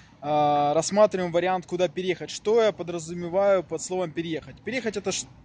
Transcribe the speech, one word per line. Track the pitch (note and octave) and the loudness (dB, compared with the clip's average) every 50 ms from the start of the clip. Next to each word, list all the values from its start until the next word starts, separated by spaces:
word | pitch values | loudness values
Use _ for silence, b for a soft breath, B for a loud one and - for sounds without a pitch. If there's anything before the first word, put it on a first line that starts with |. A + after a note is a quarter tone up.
| B B B - | B B B -12
А, | - D3 D3+ D3+ D3 D3 D3 D3 D3 D3 D3 | -4 -2 0 2 4 4 4 4 2 2 2
рассматриваем | D#3+ D#3+ - F#3+ G#3 G#3+ G#3 - F#3 F3+ F3 | 2 0 2 4 6 6 6 4 0 -4 0
вариант, | D#3+ F3 E3+ F#3 F#3 F#3 F3 | 0 0 2 2 0 -2 -4
куда | - F3+ F3 F3+ E3+ | -6 -2 0 0 0
переехать. | C#3+ F3+ F#3 F#3 E3+ - D3+ D3 | 0 -2 -2 -2 -4 -4 -6 -10
Что | - - - G#3 A3 A#3 | -12 -6 -2 2 2 4
я | A3+ G#3 - | 4 2 2
подразумеваю | - F3 E3 E3+ F3 D#3 D#3+ F3 F3 F3 E3+ E3+ G3 G3 G3+ G3 F#3 D#3 | -2 -6 -8 -8 -8 -8 -8 -8 -8 -8 -4 0 2 4 4 4 2 2
под | - E3 D3+ | -2 -8 -8
словом | - - F#3 F#3 F3+ E3 | -6 -4 -4 -4 -4 -4
«переехать»? | C#3+ E3+ E3 E3+ D#3 C#3 - C3+ - - - | -4 -6 -6 -4 -6 -6 -8 -12 -18 -12 -10
Переехать — | G#3 B3 C4 A3 A3 F#3+ G3+ | -6 -6 -4 -4 -4 -6 -4
это | F#3+ F#3+ F3+ | -4 -4 -4
ж | - - - - - | -4 -8 -10 -16 -20